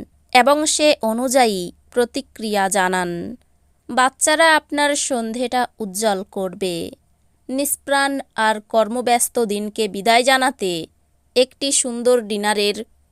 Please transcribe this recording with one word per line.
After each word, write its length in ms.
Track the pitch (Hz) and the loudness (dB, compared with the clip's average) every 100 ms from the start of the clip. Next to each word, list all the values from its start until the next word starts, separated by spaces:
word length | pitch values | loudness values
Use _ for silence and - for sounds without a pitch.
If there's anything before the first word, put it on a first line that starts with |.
| - _ _ | -12 _ _
এবং 240 | 254 240 294 302 | 4 4 4 2
সে 220 | - 302 285 | 2 2 2
অনুযায়ী 580 | 220 226 254 269 240 190 175 - _ | 0 -2 0 2 2 0 -6 -12 _
প্রতিক্রিয়া 720 | - 240 277 - - 214 202 190 | -2 -2 -4 -10 -10 -4 -2 0
জানান। 400 | 190 185 185 175 170 190 247 _ _ _ _ - | 0 0 0 -4 -6 -8 -12 _ _ _ _ -6
বাচ্চারা 580 | 247 254 - - 302 330 311 | 0 0 2 0 4 4 4
আপনার 360 | - 285 294 294 | 0 -2 0 0
সন্ধেটা 640 | - 254 226 226 247 254 240 - | -2 -4 -4 -6 -4 -2 -4 -6
উজ্জ্বল 400 | 214 185 220 190 202 | -10 -2 0 0 -4
করবে। 440 | - 190 196 190 170 180 - _ _ _ _ - | -6 -6 -4 -6 -4 -8 -12 _ _ _ _ -8
নিষ্প্রাণ 640 | 262 285 - - 277 277 277 - - | -4 -4 -4 -2 0 0 -2 -6 0
আর 180 | 220 214 - | 0 0 0
কর্মব্যস্ত 680 | 226 208 247 240 240 240 - 226 | 0 0 0 2 2 0 -2 -2
দিনকে 380 | 208 208 208 214 | -2 -6 -4 -4
বিদায় 360 | 190 196 233 | -2 2 4
জানাতে 480 | 254 262 269 269 190 170 160 _ _ _ _ - | 4 2 2 -2 -4 -4 -8 _ _ _ _ 0
একটি 320 | 254 - 277 | 0 -2 -2
সুন্দর 460 | 277 254 233 240 247 | -2 -4 -2 2 2
ডিনারের 540 | 208 208 208 208 208 202 226 _ _ | 0 -4 -2 0 0 -2 -8 _ _